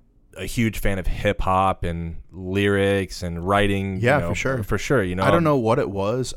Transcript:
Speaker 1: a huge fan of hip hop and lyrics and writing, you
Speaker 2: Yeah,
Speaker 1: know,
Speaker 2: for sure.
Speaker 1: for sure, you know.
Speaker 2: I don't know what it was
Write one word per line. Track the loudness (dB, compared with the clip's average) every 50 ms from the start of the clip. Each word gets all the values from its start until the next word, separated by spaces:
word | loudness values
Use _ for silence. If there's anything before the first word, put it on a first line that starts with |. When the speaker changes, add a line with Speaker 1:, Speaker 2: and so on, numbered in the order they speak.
| _ _ _ _ _ _ -14 -12
Speaker 1:
a | -10
huge | -6 -2 0 0 0 0 0
fan | -2 -2 -2 0
of | -2 -2
hip | -2 0 0 0 0 0
hop | 0 2 2 4 2 2 0 0 -4
and | -4 -4 -4 -6 -8 -8 -10 -14 -14
lyrics | -14 -10 -6 -2 0 2 2 4 4 4 4 2 2 0 0 -4 -8 -8 -8
and | -6 -6 -4 -2 2
writing, | 2 4 4 2 2 0 -2 -4 -4 0
you | 2
Speaker 2:
Yeah, | 2 2 2
Speaker 1:
know, | 0 -2
Speaker 2:
for | -2
sure. | -2 -2 -2 -2 -2 -2
Speaker 1:
for | -2 -4 -4
sure, | 0 0 2 2 2
you | 0 0
know. | 0 2
Speaker 2:
I | 2
don't | 2 4 4
know | 2 2 2
what | 2 2 2 2
it | 0 -2
was | -2 -2 -2 -2 -2 -2 -4 -6 -6